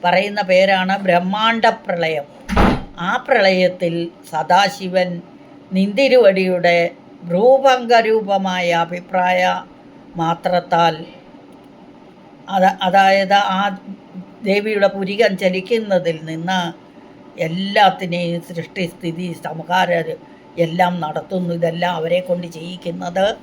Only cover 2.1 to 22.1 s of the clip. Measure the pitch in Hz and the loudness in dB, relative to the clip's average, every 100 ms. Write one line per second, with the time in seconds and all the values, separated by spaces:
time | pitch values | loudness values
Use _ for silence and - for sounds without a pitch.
2.1 | 156 143 - - - - - - - 175 | -4 -8 -16 -4 2 2 0 -8 -8 -4
3.1 | 240 - 247 190 185 180 180 175 170 170 | -4 0 2 4 2 0 0 -4 -4 -8
4.1 | - - 156 156 180 202 - 190 185 180 | -10 -10 -8 2 2 2 -4 -4 -2 -2
5.1 | 175 - - - - - 185 196 208 277 | -6 -12 -20 -20 -20 -6 -2 0 2 4
6.1 | 254 208 190 185 180 175 170 175 - - | 6 6 4 0 0 2 2 0 -4 -20
7.1 | - 175 175 233 269 269 254 233 233 220 | -20 -4 2 4 6 4 2 4 2 4
8.1 | 220 196 196 190 185 175 170 165 180 - | 0 0 -2 -2 -2 0 0 -2 -6 -4
9.1 | 185 180 185 185 185 - - - - - | -2 0 2 0 -2 -8 -20 -20 -20 -16
10.1 | - 165 170 180 180 - 170 170 160 - | -6 -4 -2 -2 -2 0 2 2 0 -12
11.1 | - - - - - - - - - - | -20 -20 -20 -20 -20 -20 -20 -20 -20 -20
12.1 | - - - - 190 190 190 185 190 190 | -20 -20 -20 -6 2 2 2 2 4 6
13.1 | 196 190 196 202 190 202 190 - 190 - | 4 4 2 2 0 -2 -4 -14 -20 -18
14.1 | 185 180 - 214 202 208 208 196 196 190 | -18 -18 -10 -2 0 0 2 0 0 -6
15.1 | 202 220 190 190 185 185 233 214 185 165 | 0 0 2 -2 -2 -2 -4 0 -2 0
16.1 | 160 160 160 170 185 170 165 - - - | -6 -8 -8 -4 -2 -4 -8 -20 -20 -20
17.1 | - - - 160 170 196 214 196 185 185 | -20 -20 -8 -6 -4 -2 4 4 2 -6
18.1 | 175 175 170 170 170 160 - 175 - 170 | -4 -4 -6 -8 -12 -10 -6 -8 -6 -10
19.1 | 160 180 165 151 160 160 180 180 175 160 | -8 -8 -8 -10 -10 -2 0 2 0 -2
20.1 | 170 - - - - 165 170 180 180 156 | -10 -14 -20 -18 -4 -2 2 0 0 -6
21.1 | 156 151 190 175 170 170 170 175 170 160 | -6 -6 -6 -4 -2 -2 0 -2 -2 -2